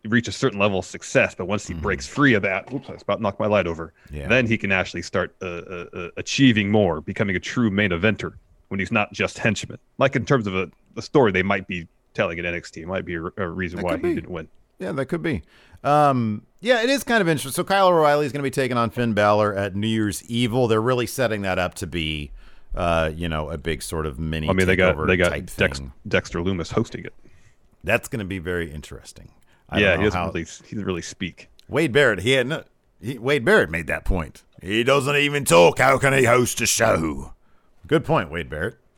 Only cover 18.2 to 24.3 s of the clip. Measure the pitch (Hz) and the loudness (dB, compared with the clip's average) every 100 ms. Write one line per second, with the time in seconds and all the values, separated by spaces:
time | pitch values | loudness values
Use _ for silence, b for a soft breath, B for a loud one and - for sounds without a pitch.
18.2 | 147 143 135 139 127 123 113 123 120 104 | 2 -2 -4 -2 0 0 0 0 0 4
19.2 | 104 107 104 98 101 98 110 110 104 92 | 4 4 2 0 -2 -2 -2 0 0 -4
20.2 | - 117 123 123 120 110 117 123 117 - | -4 -2 0 2 2 4 2 0 -2 -2
21.2 | 117 107 98 92 90 - 90 85 78 76 | -2 0 -2 0 -2 -4 -6 -4 -4 -4
22.2 | 73 - b b b - 87 82 80 78 | -8 -14 b b b -4 0 2 0 -2
23.2 | 85 78 76 78 82 76 - 82 78 64 | -4 -4 -4 -6 -6 -6 -4 -4 -4 -4
24.2 | 80 | -4